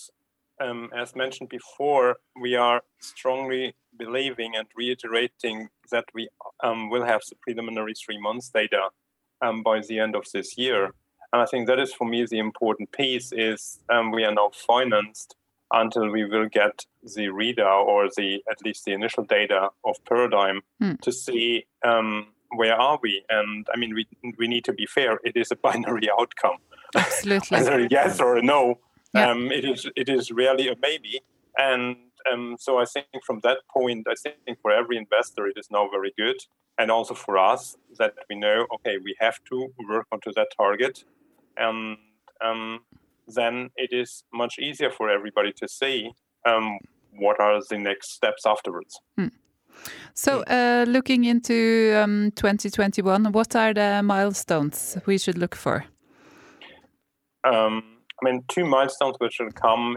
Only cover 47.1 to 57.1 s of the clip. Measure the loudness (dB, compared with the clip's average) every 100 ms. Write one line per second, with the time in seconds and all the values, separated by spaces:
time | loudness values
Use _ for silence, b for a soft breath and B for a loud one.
47.1 | -2 0 4 4 4 0 -4 -4 -4 -8
48.1 | -2 -2 0 0 0 -2 -10 -12 -20 _
49.1 | -6 -6 _ _ _ _ B B B B
50.1 | -4 0 0 2 2 4 4 4 2 4
51.1 | 2 4 2 2 2 4 4 4 4 4
52.1 | 2 0 2 0 2 -2 0 0 2 2
53.1 | 4 4 2 2 2 2 4 2 2 2
54.1 | 4 2 0 0 2 2 -2 -8 -6 0
55.1 | 0 0 -2 -2 -2 -2 -2 -4 _ B
56.1 | B B B B B B B B _ _